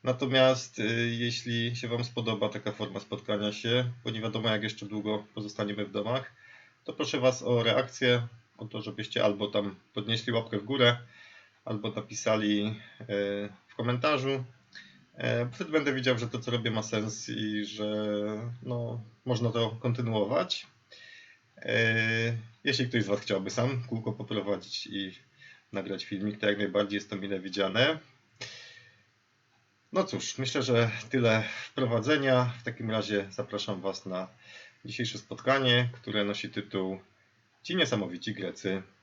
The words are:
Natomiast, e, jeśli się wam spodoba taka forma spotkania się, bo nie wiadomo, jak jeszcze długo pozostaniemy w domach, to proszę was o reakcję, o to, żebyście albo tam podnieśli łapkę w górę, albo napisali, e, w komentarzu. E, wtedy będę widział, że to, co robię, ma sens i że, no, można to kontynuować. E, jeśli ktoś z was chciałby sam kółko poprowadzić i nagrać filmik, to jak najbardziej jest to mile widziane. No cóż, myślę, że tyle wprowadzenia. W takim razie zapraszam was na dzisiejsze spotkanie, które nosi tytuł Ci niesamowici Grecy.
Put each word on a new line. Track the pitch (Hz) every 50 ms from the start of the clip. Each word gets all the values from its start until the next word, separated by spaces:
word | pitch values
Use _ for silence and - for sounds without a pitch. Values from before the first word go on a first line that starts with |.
| -
Natomiast, | 123 127 123 139 131 131 131 131 131 131 127 - - - -
e, | 110 107 117 117 117
jeśli | 117 117 117 120 120 120 - - 120 117 117 117 120 120
się | 120 123
wam | 117 120 117 120
spodoba | - - 123 113 113 110 101 107 104
taka | - 104 - 104
forma | 104 - 113 98 95 98
spotkania | - - 110 98 - - 107 101 104 104 104
się, | - - 117 117 123 127 123 120 - -
bo | 113
nie | 110 110
wiadomo, | 110 117 104 117 110 113
jak | 110 104 107
jeszcze | 107 104 - 104
długo | 101 107 107 101 107 107 104 - - _
pozostaniemy | 107 104 104 - - 104 104 104 101 104
w | -
domach, | - 104 104 110 123 131 127 - - - - - - - - - _ _ _
to | - -
proszę | - - - - 139
was | 123 131 123 123 -
o | - 123 117 113
reakcję, | 117 110 127 131 - - - 131 123 123 120 117 117 - - _ _ _
o | - 110
to, | 104 - 107
żebyście | 110 110 - - 107 - - - -
albo | 107 101 98 104
tam | 104 - 107 101 101 92 - _ _ _
podnieśli | 107 101 107 113 113 - - 117
łapkę | 113 113 - - 101
w | 101
górę, | - 139 131 123 120 120 120 - - - - - - - - - _ _ _ _
albo | - 110 104 104 113
napisali, | - 110 - - 110 - - 117 110 110 107 104 107 104 104 107 110 110 - - - -
e, | 120 117 104 101 101 101 101 101 104 101 98 - _
w | _ -
komentarzu. | - 117 120 123 123 123 156 151 135 131 135 139 135 127 - - _ _ _ - - - - - - - _ _
E, | - 123 117 117 117 123 127
wtedy | 123 - 180 160
będę | 151 156 143 143 135
widział, | 131 123 131 127
że | 117 120
to, | 117 - 123
co | 120 123
robię, | 120 117 110 117
ma | 110 110 107
sens | - - 107 107 107 107 - - -
i | 110 110 110 107 104 107 104
że, | 101 104 107 107 107 107 107 107 107 104 104 104 107 107 107 117 120 120 123 -
no, | 127 123 120 117 117 117 117 - - - _ _
można | 127 123 120 120 117
to | 113 117 113 110
kontynuować. | 110 - - 123 117 123 120 117 113 113 101 107 127 156 180 180 - - - - _ _ _ _ - - - - - - - - - _ _ _ _
E, | - - - 117 113 113 113 113 113 113 113 113 113 113 117 117 113 - - - _ _
jeśli | 135 127 139 131 120
ktoś | 120 117 101
z |
was | 95 101 101
chciałby | - - 104 95 95 101
sam | - 120 117 131 139 123 -
kółko | - 117 110 110 117 101
poprowadzić | - 113 - 110 104 92 101 101 90 - - - - -
i | - 101 98 98 95 92 - - _ _ _ - - - - _ _
nagrać | - 98 95 95 98 92 -
filmik, | - 104 95 101 104 104 -
to | -
jak | 104 104
najbardziej | 101 104 95 92 101 101 98 104
jest | 101 - -
to | 107
mile | 95 98 98 101 95
widziane. | 92 95 90 101 98 95 95 113 127 147 160 156 - - _ _ _ _ _ _ - - - - - - - - - - _ _ _ _ _ _ _ _ _ _ _ _ _ _ _ _ _ _ _ _
No | - - 285
cóż, | - - 95 - - -
myślę, | - 135 127 - 147 123
że | 120 120 117 117 113 - - - -
tyle | - 135 120 113 110 110 107 - - - -
wprowadzenia. | - - - 131 123 120 113 107 139 156 147 139 135 131 127 123 123 120 -
W | -
takim | 123 120 - 123 110
razie | 110 110 104 101 107 101 98 98
zapraszam | - - 101 - - 101 - - 101 92
was | 92 98 95 - -
na | 95 90 92 92 92 - _ - - - - - - _ _ _
dzisiejsze | 120 117 - 120 117 -
spotkanie, | - - _ - - - 131 135 139 135 123 120 123 123 120 120
które | - - - 107 107 101
nosi | 101 101 - - 101
tytuł | - 117 101 - - 98 95 92 95 92 - _ _ _ _ _ _ _ _ _ _ _ _
Ci | - 175
niesamowici | 185 156 120 120 104 95 87 90 87 - - 151
Grecy. | - 92 87 - - - 98 95 98 92 - _ _